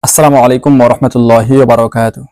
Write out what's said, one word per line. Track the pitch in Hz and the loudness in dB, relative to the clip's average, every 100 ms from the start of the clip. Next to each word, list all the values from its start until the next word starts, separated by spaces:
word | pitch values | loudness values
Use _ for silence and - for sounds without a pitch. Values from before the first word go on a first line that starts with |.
| 135 | -4
আসসালামু | - 151 139 123 | 0 2 2 0
আলাইকুম | 127 143 135 | 0 0 2
ওয়া | 120 | 2
রাহমাতুল্লাহি | 120 131 123 117 117 113 135 | 0 -2 -2 0 0 2 0
ওয়া | 123 | 2
বারাকাতুহু। | 117 113 - 113 117 131 | 0 -2 -4 -6 -6 -20